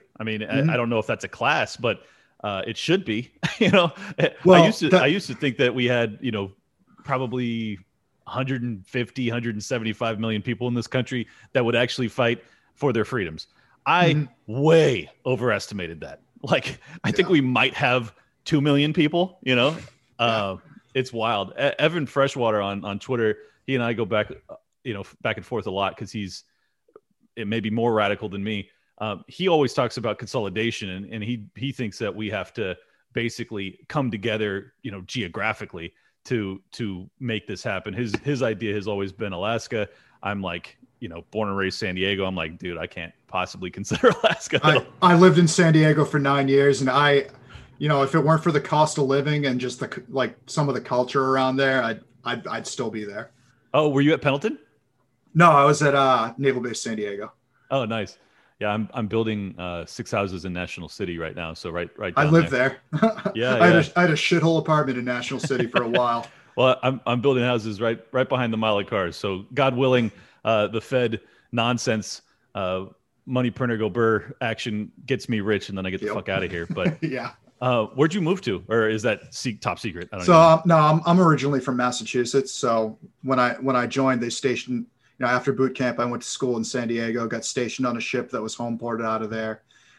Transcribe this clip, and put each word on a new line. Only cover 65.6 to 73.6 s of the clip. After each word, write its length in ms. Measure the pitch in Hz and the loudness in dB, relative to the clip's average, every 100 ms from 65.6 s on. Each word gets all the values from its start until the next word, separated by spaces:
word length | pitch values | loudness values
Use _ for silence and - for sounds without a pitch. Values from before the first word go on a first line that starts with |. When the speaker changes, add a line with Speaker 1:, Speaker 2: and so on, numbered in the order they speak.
| 120 | 0
Speaker 2:
for 140 | - | -2
a 80 | 117 | 0
Speaker 1:
<laughs> 100 | 120 | 2
Speaker 2:
while. 280 | 120 117 - - _ - | 2 0 -4 -18 _ 2
Speaker 1:
Well, 240 | 127 - | 4 4
I'm, 180 | 127 135 - | 0 -2 -2
I'm 120 | 120 | 2
building 240 | 139 127 | 2 2
houses 380 | 120 120 110 101 | 2 0 -2 -2
right, 180 | 117 113 - | -2 -2 -4
right 180 | 127 127 | -2 0
behind 240 | 127 120 | 0 0
the 40 | 110 | 0
mile 200 | 110 104 | 0 0
of 60 | 98 | 0
cars. 300 | 104 90 - | -2 -2 -4
So 280 | 101 92 - 135 | -6 -6 -6 0
God 200 | 135 123 | 0 2
willing, 360 | 131 127 110 - - _ 110 | 2 2 0 -6 -20 _ 0
uh, 220 | 110 104 | 2 0
the 120 | 110 | -4
Fed 400 | - 131 117 107 _ _ - | -2 -2 0 -4 _ _ -8
nonsense, 720 | 120 117 120 - 110 98 - _ _ _ | -2 0 0 0 -2 -4 -14 _ _ _
uh, 320 | 101 92 92 98 _ _ _ - | -6 -4 -4 -8 _ _ _ -4
money 240 | 127 123 | -2 -2
printer 280 | - | -2